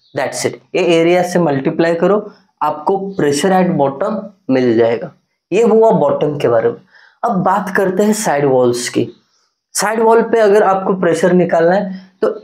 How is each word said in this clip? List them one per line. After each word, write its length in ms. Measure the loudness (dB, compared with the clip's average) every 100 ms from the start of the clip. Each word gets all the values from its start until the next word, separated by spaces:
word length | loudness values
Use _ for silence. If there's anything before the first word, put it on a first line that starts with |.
| _
that's 320 | -8 -8 -4 -6
it। 140 | -6 _
ये 120 | -2 0
area 280 | 2 2 2
से 140 | 0 0
multiply 540 | 0 0 -2 0 0 0
करो, 280 | 0 0 -4 -16 _ _
आपको 400 | -6 -4 -4 -4 -4 -2
pressure 340 | -2 0 0
at 220 | 2 2 0
bottom 460 | -2 -2 -6 -6 -10 -14 -2
मिल 260 | 0 2 2
जाएगा। 340 | 2 0 -8 -16 _ _ _
ये 100 | 0
हुआ 260 | 2 4 4
bottom 460 | 4 0 0 -2 -2
के 100 | 0
बारे 220 | 2 0
में। 100 | -4 _ _ _ _
अब 200 | -4 -2
बात 320 | 0 -2 -2 -2
करते 260 | -2 0
हैं 100 | 0
side 300 | 0 -2 0 0
walls 420 | 2 2 0 -4
की। 240 | -4 -6 -10 _ _ _ _ _
साइड 260 | -4 -4 0
वॉल 200 | 2 2
पे 160 | 2 2
अगर 220 | 4 4
आपको 300 | 2 0 -2 -2
प्रेशर 320 | 0 0 2
निकालना 420 | 2 2 2 2
है 240 | 0 -2 -10 -16 _
तो 60 | -4 -2